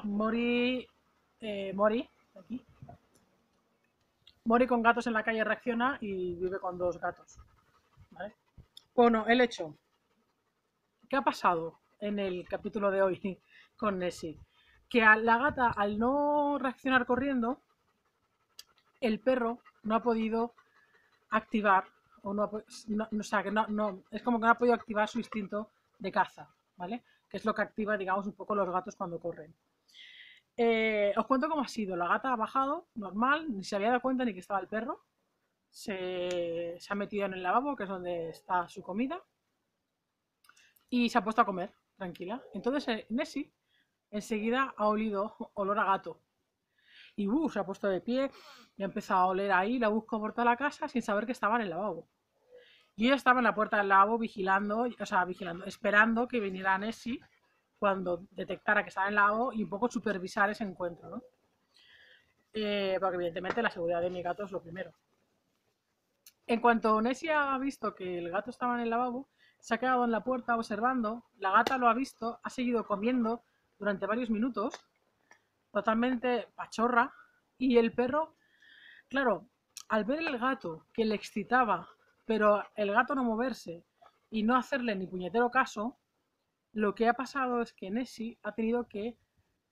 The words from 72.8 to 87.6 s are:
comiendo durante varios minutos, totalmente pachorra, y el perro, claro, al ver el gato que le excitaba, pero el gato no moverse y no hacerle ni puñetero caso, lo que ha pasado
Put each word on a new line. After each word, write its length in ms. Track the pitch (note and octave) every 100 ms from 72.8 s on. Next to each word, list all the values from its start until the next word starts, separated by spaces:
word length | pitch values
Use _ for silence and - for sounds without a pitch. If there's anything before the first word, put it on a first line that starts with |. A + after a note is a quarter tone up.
comiendo 600 | G3 G3 A3+ B3+ A3+ A#3+ _ _ _ -
durante 280 | G3+ F#3+ G3
varios 220 | A3+ A3+
minutos, 460 | G#3 B3+ G#3+ A#3+ - _ _ _ _ _ _ _ _ _
totalmente 760 | G#3 A3 A3+ B3 B3 B3 A#3+ -
pachorra, 580 | - E3+ - A#3+ A#3+ C#4 - - _ _ -
y 200 | B3+ A#3
el 140 | A#3
perro, 440 | A#3 B3 D4+ D#4+ _ _ _ - - - - -
claro, 400 | C4+ B3 F3+ - _ _ - -
al 160 | A3
ver 160 | G3+ D4+
el 180 | E4 A#3+
gato 480 | B3+ C4+ E3+ D#3+ -
que 120 | -
le 100 | A3
excitaba, 760 | G3+ - G#3+ - B3+ A3 F3 - - _ _
pero 380 | - A3 G#3 G3+ - -
el 160 | G3+
gato 220 | G#3+ B3
no 100 | C#4
moverse 600 | A#3+ A3 B3+ - - E3+ _ _ - _ _
y 120 | A3
no 140 | A3 B3+
hacerle 380 | A#3+ C#4 A#3+
ni 120 | G3 F3+
puñetero 440 | F#3 F3+ A3+ A#3+
caso, 480 | C4 B3+ G#3 A3+ - _ _ _ _ _ _ _
lo 220 | G#3+ G#3
que 140 | G3 A3+
ha 60 |
pasado 460 | A#3+ B3 C#4 B3+ A#3+